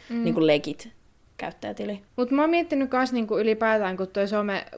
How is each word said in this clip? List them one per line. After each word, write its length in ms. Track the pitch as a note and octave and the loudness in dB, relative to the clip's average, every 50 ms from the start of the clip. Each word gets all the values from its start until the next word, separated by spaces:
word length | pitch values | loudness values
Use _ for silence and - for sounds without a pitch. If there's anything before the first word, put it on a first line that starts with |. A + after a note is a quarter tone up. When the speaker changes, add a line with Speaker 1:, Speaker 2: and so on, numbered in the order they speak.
| - - | -12 -8
Speaker 1:
Mm. 140 | A#3 A#3 A#3 | -4 -2 0
Speaker 2:
niinku 220 | E3+ - E3 D#3+ | 0 2 4 4
legit 420 | D#3 D3 C#3+ D3+ D3+ D3+ - - A3+ - - _ _ _ _ _ _ _ | 4 4 4 2 -4 -8 -10 -14 -18 -20 -20 _ _ _ _ _ _ _
käyttäjätili. 680 | - - - - - G#3 G#3 G3+ G#3 G#3 G#3 G3+ G3 - _ _ | -12 -10 -10 -10 -8 -10 -10 -8 -6 -6 -6 -8 -8 -12 _ _
Speaker 1:
Mut 140 | B3 B3 B3 | -4 -2 2
mä 100 | C4+ C#4+ | 2 2
oon 80 | D4+ D#4+ | 4 4
miettinyt 400 | E4+ F4 E4 E4 D4+ C4+ C4+ C4 | 2 2 0 0 0 -2 0 0
kans 220 | C4 B3+ C4 B3 | 0 0 0 0
niinku 260 | B3 A#3 A3+ G#3 G#3 G3 | 0 -2 -2 0 0 2
ylipäätään, 580 | G#3+ A3 G#3+ A3 A3+ A3 A3 G#3+ G3+ F#3 F#3 | 2 2 2 2 2 2 2 2 0 -2 -2
kun 120 | F#3 F#3+ F#3 | -4 -6 -4
toi 200 | - G3+ G3+ G3 | -2 -2 -2 0
some, 360 | G#3+ G#3 G#3 G3+ G3 - - - - | 0 -2 0 -2 -4 -4 -6 -10 -14